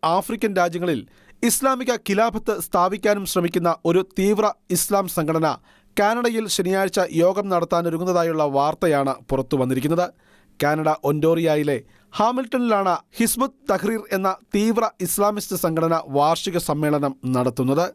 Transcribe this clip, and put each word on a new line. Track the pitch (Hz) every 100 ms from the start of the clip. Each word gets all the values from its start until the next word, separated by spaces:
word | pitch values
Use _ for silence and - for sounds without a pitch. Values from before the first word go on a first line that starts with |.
| 160 175
ആഫ്രിക്കൻ | - 226 226 185
രാജ്യങ്ങളിൽ | 175 170 175 139 - _ _ - 240
ഇസ്ലാമിക | - 269 254 254 233 -
ഖിലാഫത്ത് | 196 226 220 - 214 -
സ്ഥാപിക്കാനും | 190 180 196 208 202 190
ശ്രമിക്കുന്ന | 190 170 180 170 160 165
ഒരു | 170 185 -
തീവ്ര | 190 208 214 - _ 180
ഇസ്ലാം | - 202 190 -
സംഘടന | 156 160 160 127 _ _ _ -
കാനഡയിൽ | 202 233 240 226 214 -
ശനിയാഴ്ച | 180 190 190 185 180 160
യോഗം | 170 190 202
നടത്താനൊരുങ്ങുന്നതായുള്ള | 180 165 175 170 160 180 175 165 156 151 139
വാർത്തയാണ് | 143 156 180 147 135 131 -
പുറത്തു | 131 131 143
വന്നിരിക്കുന്നത്. | 127 131 143 165 175 - _ _ _ _
കാനഡ | 143 156 156 156 139
ഒൻഡോറിയയിലെ | 151 160 165 160 151 147 131 - _ _
ഹാമിൽട്ടണിലാണ് | - 214 247 247 262 240 208 190 170 - -
ഹിസ്ബുത്ത് | 226 - 262 _ -
തഹ്രീർ | 190 202 226 202 196
എന്ന | 190 190 _ 202
തീവ്ര | 214 220 226 - 180
ഇസ്ലാമിസ്റ്റ് | - 202 208 - 180
സംഘടന | 175 160 165 165 156 139
വാർഷിക | 147 165 - 175 -
സമ്മേളനം | 147 151 147 139 135 127 127
നടത്തുന്നത്. | 123 120 127 139 180